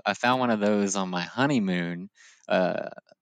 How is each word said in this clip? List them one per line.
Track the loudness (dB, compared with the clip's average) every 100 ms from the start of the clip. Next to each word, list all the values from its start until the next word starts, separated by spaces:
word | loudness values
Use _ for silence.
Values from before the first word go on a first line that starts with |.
| 0
I, |
I |
found | 0 2 2
one | 2
of | 2
those | 2 2 2 0
on | -4
my | -4
honeymoon, | -4 0 0 2 2 0 -2 -6 -10 _ -20 -14 -2
uh, | 2 2 0 -6 -12 -20 _